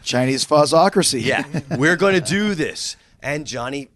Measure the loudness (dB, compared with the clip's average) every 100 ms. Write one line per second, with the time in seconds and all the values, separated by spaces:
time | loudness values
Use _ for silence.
0 | -4 -2 0 0 2 2 4 4 4 2
1 | 0 0 -2 -2 -4 -8 -6 0 2 2
2 | 2 2 0 -2 -2 -2 -4 -6 -12 -12
3 | _ _ -8 -8 -8 -8 -8 -8 -12